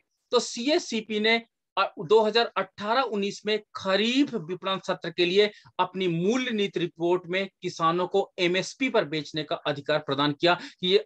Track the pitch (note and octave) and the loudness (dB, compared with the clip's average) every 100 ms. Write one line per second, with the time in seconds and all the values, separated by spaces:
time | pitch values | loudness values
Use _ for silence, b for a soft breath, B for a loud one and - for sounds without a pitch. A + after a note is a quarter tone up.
0 | _ _ - A#3 A3 A#3 B3 E4 - A3 | _ _ 0 0 0 -4 0 0 0 -6
1 | A3 G#3+ G#3+ A#3 A3+ _ _ - G3 - | -4 -2 2 0 -2 _ _ -2 -2 -4
2 | D#3 A3 G#3+ G#3+ A#3 - G3 - G#3 A#3+ | 4 4 6 2 0 -2 -6 -6 -2 0
3 | B3 G#3 G3+ - G#3 G#3+ - - G3 G3 | 0 -2 -4 -4 -4 -4 -4 -10 -2 0
4 | A3+ C4 C#4+ A3+ D#3 F3+ F#3+ F#3+ - F3 | 2 2 0 -2 -8 -8 -4 -6 -4 -6
5 | E3+ E3 F3 F#3+ G#3 B B - F#3 F#3 | -6 -2 0 4 2 B B -4 -4 0
6 | F#3 E3 F#3 B3+ B3 G#3+ G3 F3+ E3 - | -2 0 2 0 0 -2 -2 -2 -4 -2
7 | E3+ F3 E3+ F#3 F#3+ _ F3+ - E3 F3 | 0 0 0 -4 -6 _ -10 -2 0 0
8 | F3+ G3 - - F3 F#3 F#3 - C4 A3 | 0 0 -2 0 0 0 -2 -4 0 0
9 | D3+ D#3 C#3+ D#3 D3 E3+ D3 C#3+ - D3+ | 0 -4 -6 -8 -6 -6 -4 -6 -2 -2
10 | D3+ C3+ D3 C#3+ E3+ F3 - - F3+ F#3+ | -2 0 0 2 2 2 -2 -8 2 2